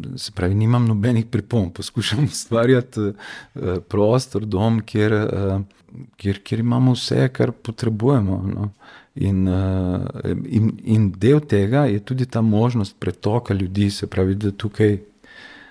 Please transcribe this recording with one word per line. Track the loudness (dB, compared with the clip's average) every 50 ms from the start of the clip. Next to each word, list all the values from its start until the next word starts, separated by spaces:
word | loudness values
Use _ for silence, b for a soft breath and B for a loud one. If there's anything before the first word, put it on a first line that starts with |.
| -8 -10 -12 -12
se | -12 -12 -6
pravi, | -4 -2 0 0
nimam | 2 2 2 2 2 2 2
nobenih | 2 2 2 2 2 0 0
pripomb. | 0 -2 -4 -4 -2 -2 -2 -2 -2 -4
Poskušam | -8 -12 -8 -6 -4 -4 -2 0 0 0 0
<laughs> | -2
ustvarjati, | -4 -6 -2 0 2 4 4 4 4 2 0 -4 -4
eh, | -4 -4 -4 -6 -12 -18 -18 -18 -20 -18 -12 -8 -4 -4 -4 -4 -4 -4
prostor, | 0 2 2 4 4 2 0 -2 -4 -6 -4
dom, | -2 -2 0 2 2 2 0 -2
kjer, | -2 0 0 2 2 2
eh, | 2 0 0 -2 -2 -2 -2 -2 -2 -4 -6 _ _ _ _ -20 -20 -20 -20 _ -6
kjer, | -4 -4 -4 -4 -4
kjer | -6 -4 -2
imamo | 0 0 2 4 4 4 4 2
vse, | 0 -2 0 2 2 2 0
kar | 0 -2 -2
potrebujemo, | -2 -4 -10 -12 -8 -4 -2 -2 -2 0 2 2 2 2 2 0 -2 -2 -4 -4 -4
no. | -4 -4 -6 -8 b b b b b b b b
In, | -4 -2 0 2 2 2 2
eh, | 2 0 0 0 0 0 0 -2 -2 -2 -4 -6 -8 -6 -4 -4 -4 -4 -4
in, | -2 0 2 2 2 0 -2 -2
in | 0 2 2 2 2
del | 0 2 4 4 4 4
tega | 4 2 2 2 2 2 2 2 2
je | 2 0 -2
tudi | -2 -4 -4 -4 -2
ta | -2 0 0
možnost | 2 2 4 4 4 2 2 0 -2 -4 -6 _
pretoka | -6 -6 -4 -4 -2 -2 -2 0 0 -2 -2
ljudi, | -2 -2 -2 0 0 0 0
se | 0 -2 -6 -6
pravi, | -2 0 0 0 0
da | 0 -2 -4
tukaj | -4 -4 -6 -6 0 2 2 2 2 0 -4 -10 _ _ B B B B B B B B B B